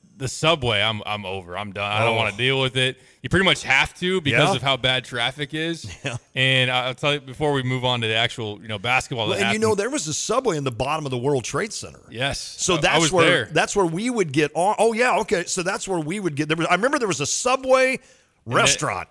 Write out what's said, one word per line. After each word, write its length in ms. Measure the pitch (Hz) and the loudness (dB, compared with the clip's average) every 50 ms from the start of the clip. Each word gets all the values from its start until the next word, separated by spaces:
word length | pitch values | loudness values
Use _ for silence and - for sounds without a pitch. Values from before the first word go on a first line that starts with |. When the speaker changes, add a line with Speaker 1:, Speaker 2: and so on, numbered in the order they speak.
| _ _ - | _ _ -14
Speaker 1:
the 100 | - 135 | -8 -8
subway, 540 | 120 - - 156 156 170 156 123 120 110 101 | -8 -4 0 2 2 2 4 2 2 2 2
I'm, 200 | 101 110 110 104 - | 2 2 0 -2 -4
I'm 200 | - 107 104 101 | -6 -6 -6 -4
over. 320 | 92 95 98 90 87 87 | -6 -6 -6 -8 -8 -8
I'm 140 | 95 104 104 | -8 -8 -8
done. 180 | 92 101 101 101 | -6 -6 -4 -2
I 80 | 104 107 117 | 0 0 0
don't 80 | 120 117 | 2 2
Speaker 2:
Oh. 40 | |
Speaker 1:
wanna 200 | 107 113 107 98 | 0 0 -2 -2
deal 240 | 104 123 131 135 135 | 0 0 0 2 2
with 140 | 131 131 127 | 0 0 0
it. 200 | 131 127 131 123 - - - _ _ - | 0 -2 -2 -2 -6 -18 -20 _ _ -6
You 60 | 123 | 0
pretty 160 | - 175 196 | 2 2 4
much 180 | 180 147 - - | 4 2 2 0
have 300 | - 135 139 151 165 - | 2 2 2 2 0 -2
to 240 | - 180 180 190 185 | -4 -2 0 0 0
because 280 | 156 139 117 123 147 180 | 0 2 4 4 4 4
Speaker 2:
Yeah. 60 | 196 | 2
Speaker 1:
of 40 | - | 2
how 160 | 131 139 135 | 2 0 0
bad 280 | 123 117 127 127 127 123 | 0 0 0 0 0 -4
traffic 480 | - 131 120 117 127 135 147 147 135 151 | -4 -4 -2 -2 -2 -2 -4 -8 -6 -4
is. 360 | 156 160 165 170 156 - 101 - - | -4 -4 -4 -4 -6 -8 -14 -14 -8
Speaker 2:
<laughs> 60 | - | -8
Yeah. 120 | 139 120 120 _ _ _ | -8 -8 -8 _ _ _
Speaker 1:
And 340 | 135 131 131 131 131 127 127 | 0 2 4 4 4 2 2
I, 160 | 127 127 123 | 0 0 -2
I'll 60 | 127 127 | -2 -4
tell 200 | - - 147 143 | -2 -2 -2 -2
you, 60 | 147 | -2
before 320 | 127 131 127 - 156 147 143 | -6 -12 -6 -2 0 2 2
we 100 | 135 127 | 2 0
move 200 | 127 127 127 120 | 0 -2 0 0
on 160 | 127 123 120 | 0 0 0
to 60 | 113 | 0
the 80 | 110 110 | 0 0
actual, 460 | 110 117 117 - - 113 107 104 101 | 0 0 0 -2 -4 -6 -6 -6 -8
you 60 | - | -10
know, 100 | 110 110 | -10 -8
basketball 500 | 101 92 117 127 127 - - 139 117 110 107 | -6 -2 0 0 0 0 -2 -4 -2 -2 -2
Speaker 2:
Well, 80 | 107 - | 0 0
Speaker 1:
that 60 | - | 0
Speaker 2:
and 80 | - - | 0 0
you 60 | 220 | 2
know, 100 | 220 220 | 2 2
Speaker 1:
happened. 100 | 214 190 | 2 0
Speaker 2:
there 100 | 196 247 | 0 -2
was 180 | 285 285 156 | -4 -4 -4
a 60 | 156 147 | -4 -6
subway 440 | - - - 214 262 262 233 175 | -6 -4 -2 -2 0 0 0 -2
in 60 | 151 139 | 0 -4
the 60 | 131 | -4
bottom 340 | 120 107 127 135 151 160 151 | -4 -4 -4 -2 -2 -4 -4
of 60 | 135 | -6
the 60 | 127 | -6
World 260 | 123 120 143 147 131 - | -2 0 0 0 0 -2
Trade 260 | - - 151 - - - | -4 -6 -4 -6 -6 -8
Center. 280 | - - 85 69 65 - - | -12 -12 -14 -16 -20 -20 -16
Speaker 1:
Yes. 280 | - 110 131 139 120 - | -8 -6 -4 -4 -4 -6
Speaker 2:
So 360 | - - - - - 180 180 | -10 -12 -8 -4 0 0 2
Speaker 1:
I, 20 | |
I 40 | 156 | 2
Speaker 2:
that's 180 | 143 180 - 156 | 2 4 4 4
Speaker 1:
was 100 | 165 151 | 2 4
Speaker 2:
where, 140 | 185 175 165 170 | 4 6 6 6
Speaker 1:
there. 160 | 180 147 117 | 6 4 2
Speaker 2:
that's 300 | - 151 165 196 - - | 0 0 0 0 2 2
where 100 | 202 190 | 2 2
we 240 | 170 160 180 220 247 | 2 0 -2 -2 -2
would 220 | 247 226 185 156 131 | 0 0 -2 0 2
get 180 | 156 151 147 - | 2 2 2 0
on. 220 | 156 175 202 214 | 0 0 0 2
Oh, 160 | - 202 226 226 | 4 2 2 4
yeah, 240 | 214 247 254 202 185 | 2 2 2 2 2
okay. 260 | 220 - 208 175 170 | 2 0 0 -2 0
So 180 | - - 175 170 | -2 -4 -4 -2
that's 240 | 180 202 214 - | -2 -4 -4 -4
where 120 | 190 190 170 | -4 -2 -2
we 200 | 156 147 185 214 | -2 -4 -6 -4
would 160 | 196 170 147 | -4 -4 -2
get, 120 | 135 156 156 | -2 -2 0
there 80 | 156 | 0
was, 100 | 165 160 | 0 2
I 80 | 156 180 | 2 2
remember 240 | 180 214 269 294 294 | 4 4 2 2 2
there 80 | 240 | 2
was 140 | 202 175 135 | 0 0 -2
a 40 | 147 | -2
Subway 680 | - - - - 247 254 269 262 262 254 262 262 262 | -2 -2 -2 0 0 0 0 4 4 4 4 4 2
Speaker 1:
And 80 | 262 - _ _ - _ _ _ _ _ _ | 0 -4 _ _ -20 _ _ _ _ _ _
then 100 | 110 123 | 0 2
Speaker 2:
restaurant. 520 | 175 170 139 139 - 151 131 101 90 85 _ | 2 4 4 2 0 -2 -4 -4 -4 -8 _